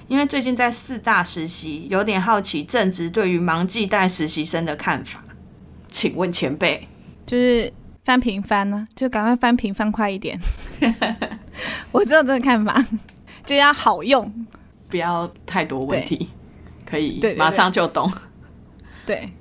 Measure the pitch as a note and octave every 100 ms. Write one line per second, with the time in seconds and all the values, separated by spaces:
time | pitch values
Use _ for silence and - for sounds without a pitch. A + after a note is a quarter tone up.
0 | - C4+ C#4+ C#4+ B3+ B3 A#3+ A#3 - A#3+
1 | A3+ G3 E3+ F3+ E3 - D#3+ D3+ F3+ F#3+
2 | G#3 F#3+ F#3 G#3 G3 F#3 - A#3+ F#3+ F#3
3 | E3+ A3 F#3 E3+ F3 E3 F3+ - F#3+ G#3
4 | F#3 - D#3 E3 D#3 E3 E3 D3+ F#3 C#3
5 | - - - - - - - - - -
6 | - D3+ F#3 F3 C#3 D3 E3+ D3+ - -
7 | - - - B3 B3 A#3+ - - - -
8 | - B3+ A#3+ G3 G3 G#3 G3+ G3+ G#3+ -
9 | C4 A3 A3 B3 A#3+ B3 G3+ G3 G#3+ G#3+
10 | G#3 G3 - F3 - - - - C4 A3+
11 | G#3+ A3 - G#3 - - - - - -
12 | A3+ D#4 C4 C4+ C4+ A3+ G#3+ B3+ A#3 A3
13 | - - - - - C#4+ C#4+ C#4+ A3+ D#3+
14 | G3+ C4+ G#3 A3+ A3+ - - - - F3
15 | E3+ E3+ E3+ - - F#3 D#3 C3+ C3 F3
16 | - E3 E3 - - - - - - D#3
17 | D#3 - G#3+ D3+ D#3+ E3+ F#3 F#3 E3 -
18 | E3 - - - - - - - - -
19 | - G3+ F#3 -